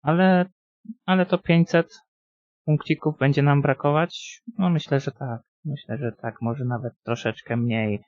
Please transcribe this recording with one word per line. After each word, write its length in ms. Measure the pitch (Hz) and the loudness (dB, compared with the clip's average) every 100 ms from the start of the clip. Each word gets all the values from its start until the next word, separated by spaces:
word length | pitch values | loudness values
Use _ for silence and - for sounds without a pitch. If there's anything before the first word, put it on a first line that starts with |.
Ale, 440 | 147 170 190 180 180 _ _ _ - - - | 0 2 4 4 2 _ _ _ -20 -12 0
ale 200 | 185 180 | 2 2
to 120 | 175 | 0
pięćset 600 | - 170 170 165 165 - _ _ _ _ _ _ | 2 4 4 2 0 -10 _ _ _ _ _ _
punkcików 540 | - 151 - 156 151 156 | -2 -2 0 -2 -2 0
będzie 240 | 135 143 | 0 4
nam 200 | 143 143 | 4 2
brakować? 800 | 143 135 147 143 175 - - - - - | 2 0 0 0 -2 -6 -18 -20 -16 -2
No 120 | 180 | 0
myślę, 300 | 160 - 135 | 0 0 -2
że 120 | 143 | -2
tak. 280 | - 135 113 _ _ | -10 -10 -10 _ _
Myślę, 340 | 156 139 - 113 | -10 -10 -8 -6
że 140 | 123 | -6
tak. 300 | - 117 - | -8 -12 -6
Może 220 | 117 123 | -6 -4
nawet 280 | 123 120 120 _ | -4 -4 -8 _
troszeczkę 540 | - 117 120 - - 117 | -8 -4 -4 -8 -6 -4
mniej. 480 | 117 113 107 104 | -2 0 -2 -4